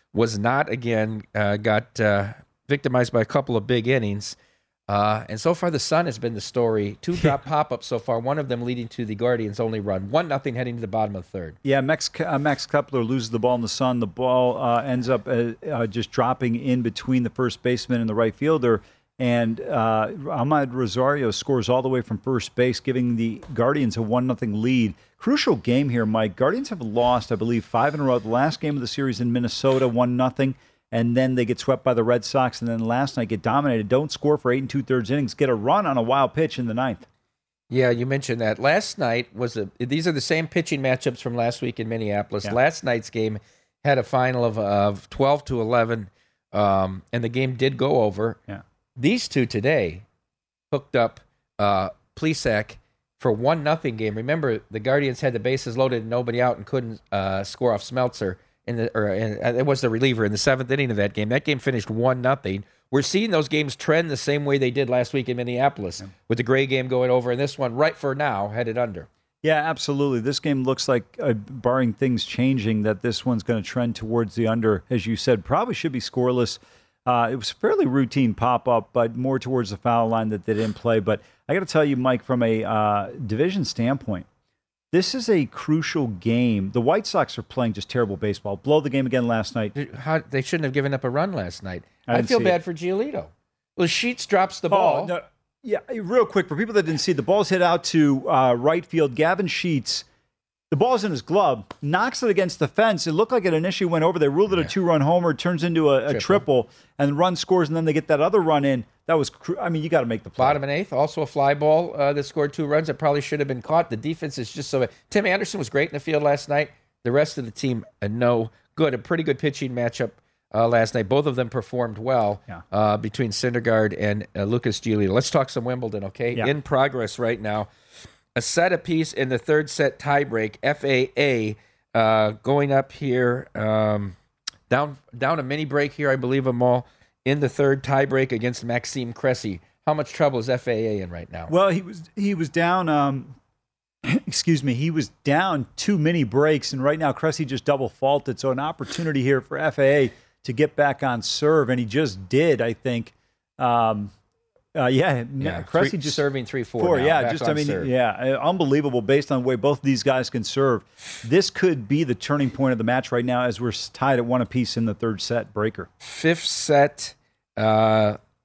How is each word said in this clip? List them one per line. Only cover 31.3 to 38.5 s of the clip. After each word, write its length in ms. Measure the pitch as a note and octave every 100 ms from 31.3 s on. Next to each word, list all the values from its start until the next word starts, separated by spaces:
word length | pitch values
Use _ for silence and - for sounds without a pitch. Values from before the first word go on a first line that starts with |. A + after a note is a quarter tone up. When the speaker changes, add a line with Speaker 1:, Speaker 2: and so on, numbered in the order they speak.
| B2+
Speaker 2:
they 100 | A#2
get 120 | A#2+
swept 280 | - B2 C3
by 80 |
the 100 | A#2
Red 220 | A2+ A#2+ -
Sox. 340 | C3+ B2+ -
And 80 | A#2
then 120 | A2+
last 360 | A2+ A#2+ C#3 -
night 140 | G#2+
get 120 | G#2+
dominated. 460 | A#2+ C#3 C#3+ A2+ G#2
Don't 240 | B2+ D3+
score 260 | - D3 D3+
for 140 | B2
eight 60 | C3
and 120 | C3+
two-thirds 400 | C#3 - B2+ G#2
innings. 240 | C#3+ B2+
Get 140 | - C3+
a 80 | A2+
run 300 | A#2 G3 F3
on 120 | C3
a 40 |
wild 320 | A2+ C3+ C3
pitch 260 | D#3 D#3 -
in 60 | A#2
the 80 |
ninth. 340 | A2+ C3 F#2+ - _ _ _ _ _ -
Speaker 1:
Yeah, 220 | B2+ B2+
you 140 | A#2 B2+
mentioned 360 | C#3 C3+ A#2
that. 180 | A2